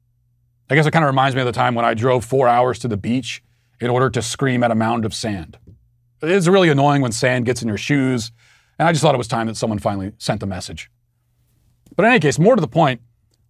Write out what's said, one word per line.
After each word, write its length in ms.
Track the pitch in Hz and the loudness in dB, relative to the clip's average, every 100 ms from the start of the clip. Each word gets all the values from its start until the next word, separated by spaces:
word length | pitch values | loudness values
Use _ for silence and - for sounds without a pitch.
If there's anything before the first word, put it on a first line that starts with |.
| _ _ _ _ _ _ _ | _ _ _ _ _ _ _
I 60 | |
guess 100 | 143 | 2
it 60 | 151 | 2
kinda 160 | 165 147 | 2 2
reminds 280 | 135 135 | 2 0
me 60 | 131 | 0
of 60 | 123 | -2
the 60 | |
time 220 | 120 123 | 0 0
when 120 | 120 117 | 2 0
I 80 | |
drove 320 | 113 127 127 110 | 0 2 0 0
four 200 | 135 127 | 2 4
hours 320 | 120 123 113 | 4 2 -2
to 80 | 123 | -6
the 100 | 101 | -6
beach 440 | 107 127 131 - _ _ _ _ | -4 -4 -4 -14 _ _ _ _
in 80 | 120 | -2
order 220 | 123 127 | 0 0
to 100 | 120 | -2
scream 420 | 113 - 135 123 | -6 -4 -2 0
at 80 | 120 | 0
a 40 | |
mound 320 | 113 113 120 110 | 0 0 -2 -4
of 80 | |
sand. 420 | - 113 98 80 - - - _ _ _ _ | -6 -8 -8 -10 -20 -20 -20 _ _ _ _
It's 260 | 156 196 170 | -2 0 4
really 220 | 196 175 | 4 4
annoying 320 | 139 143 143 | 4 2 2
when 120 | 127 | 0
sand 340 | 110 131 127 117 | 0 0 0 -2
gets 160 | 120 | -2
in 60 | 117 | -4
your 100 | 101 | -6
shoes, 540 | - 147 131 127 113 _ _ _ _ - | -2 0 0 -2 -6 _ _ _ _ -2
and 80 | 156 | 0
I 60 | |
just 80 | 160 | 2
thought 120 | 151 | 2
it 40 | 131 | 2
was 100 | 120 | -2
time 180 | 120 113 | -4 -4
that 100 | 107 | -4
someone 220 | 117 104 | -4 -2
finally 340 | 110 101 95 - | -4 -4 -8 -8
sent 240 | - 107 | -6 -6
a 40 | 101 | -6
message. 440 | 90 - 85 - _ _ _ _ _ _ _ _ _ _ - | -10 -12 -16 -18 _ _ _ _ _ _ _ _ _ _ 0
But 80 | |
in 60 | 214 | 2
any 80 | 247 | 4
case, 180 | 151 135 | 2 2
more 160 | 180 | 4
to 60 | 254 | 4
the 80 | 156 | 0
point, 320 | 160 151 123 _ _ _ _ | 0 0 0 _ _ _ _